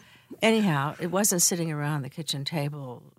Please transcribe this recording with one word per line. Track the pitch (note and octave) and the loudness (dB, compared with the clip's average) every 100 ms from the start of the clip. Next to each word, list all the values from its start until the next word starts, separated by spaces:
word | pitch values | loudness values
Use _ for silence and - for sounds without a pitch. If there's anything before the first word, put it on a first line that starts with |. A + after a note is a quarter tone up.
| - - | -2 -20
<laughs> | _ - | _ 0
anyhow, | A3 A3+ G3+ D3 C#3+ - | 4 4 4 2 0 -4
it | E3+ | -2
wasn't | F3+ A3 F3+ | 2 2 4
sitting | - F3 E3 | 2 2 -2
around | D3+ D3 D3+ | -2 -2 -2
the | C3 | -4
kitchen | - D#3 C#3+ | -8 -6 -6
table | C#3 E3 C#3+ D3 C3 A#2 - | -4 -2 -4 -6 -10 -14 -18